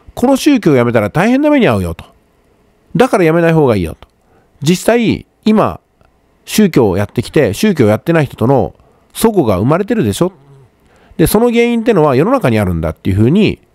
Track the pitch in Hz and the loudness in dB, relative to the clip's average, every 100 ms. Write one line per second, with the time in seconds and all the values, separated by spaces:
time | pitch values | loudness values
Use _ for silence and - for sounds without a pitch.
0 | - - 247 269 311 262 180 131 120 113 | -18 -4 0 0 0 0 2 2 2 0
1 | 104 151 208 262 294 294 185 104 87 82 | -2 -2 0 0 0 2 2 0 -4 -8
2 | - _ _ _ _ _ _ _ _ 165 | -16 _ _ _ _ _ _ _ _ -2
3 | 262 226 165 170 165 160 139 104 82 - | 0 2 2 2 2 2 2 0 -4 -10
4 | - _ _ _ _ - 143 185 - 233 | -20 _ _ _ _ -8 -2 -2 0 0
5 | 214 104 - _ - 214 127 80 _ _ | 0 -4 -6 _ 0 0 0 -4 _ _
6 | _ _ _ _ - - 202 156 107 90 | _ _ _ _ -6 0 2 2 2 0
7 | 101 - - - 117 98 214 175 104 107 | -4 -6 -4 -2 -2 0 -2 0 0 0
8 | - 165 139 - 113 135 90 - _ _ | -2 -2 -2 -4 0 0 -2 -8 _ _
9 | _ - 226 202 120 90 117 165 196 226 | _ -4 0 0 0 0 0 -2 -2 -2
10 | 117 95 175 190 _ - _ _ _ _ | -2 -2 -4 -6 _ -20 _ _ _ _
11 | _ - 160 208 240 233 240 233 226 202 | _ -2 0 2 0 2 0 0 0 2
12 | 151 127 185 269 131 110 95 82 80 - | 2 2 0 0 0 0 -2 -2 -6 -6
13 | - 92 113 190 165 - _ | -4 0 2 2 0 -4 _